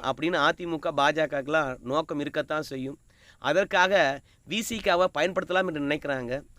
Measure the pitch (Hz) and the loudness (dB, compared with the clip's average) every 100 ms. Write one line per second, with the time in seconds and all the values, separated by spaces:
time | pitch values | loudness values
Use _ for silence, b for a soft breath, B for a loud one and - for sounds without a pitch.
0 | 131 135 160 170 147 170 170 156 170 143 | -4 -2 0 2 2 0 -4 -4 -2 2
1 | 143 156 151 143 135 156 135 127 117 151 | 2 2 0 -2 0 0 0 -4 -4 -2
2 | 160 147 147 151 135 156 143 135 135 - | -2 -4 -4 -4 -2 -4 -4 -8 -8 -10
3 | _ b b b 131 170 202 190 185 190 | _ b b b 0 2 2 4 4 4
4 | 139 139 b b - 208 220 220 196 175 | 4 0 b b -6 -6 -4 -2 2 4
5 | 185 147 175 190 - 185 185 151 143 147 | 2 2 0 0 0 0 0 -2 -2 -2
6 | 143 131 120 135 - | -2 -4 -4 -6 -8